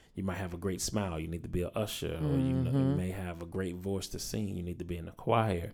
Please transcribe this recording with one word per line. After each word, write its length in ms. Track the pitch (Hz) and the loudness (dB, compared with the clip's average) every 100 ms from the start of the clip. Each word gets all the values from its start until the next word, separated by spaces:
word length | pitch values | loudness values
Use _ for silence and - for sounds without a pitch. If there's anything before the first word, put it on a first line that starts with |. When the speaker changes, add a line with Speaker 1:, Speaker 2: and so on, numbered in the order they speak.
| - - | -12 -4
Speaker 1:
you 80 | |
might 140 | 95 90 | -4 -2
have 140 | 92 | -4
a 40 | 87 | -2
great 220 | 95 90 | -2 -2
smile. 400 | - 107 98 80 | 0 0 0 -2
You 80 | 80 | -2
need 160 | 85 | -4
to 40 | 85 | -2
be 140 | 90 | -2
an 80 | 87 - | 0 0
usher, 400 | 104 - - 160 | -2 -2 -2 0
or 160 | 151 139 | 2 4
you 160 | 131 | 4
know, 180 | 131 123 | 2 4
you 40 | 139 | 4
Speaker 2:
Mm-hmm. 180 | 135 143 | 4 4
Speaker 1:
may 140 | 92 | 0
have 300 | 95 90 85 | -2 -4 -6
a 40 | 85 | -4
great 300 | 95 95 90 | -2 -2 -2
voice 320 | 95 98 - | -2 -2 -2
to 100 | - | -6
sing. 380 | - 110 101 92 | -4 -2 -2 -2
You 60 | |
need 160 | 87 87 | -4 -6
to 40 | |
be 120 | 85 85 | -4 -4
in 100 | 82 | -6
a 60 | |
choir, 600 | - - 113 107 87 - | -6 2 4 6 2 -2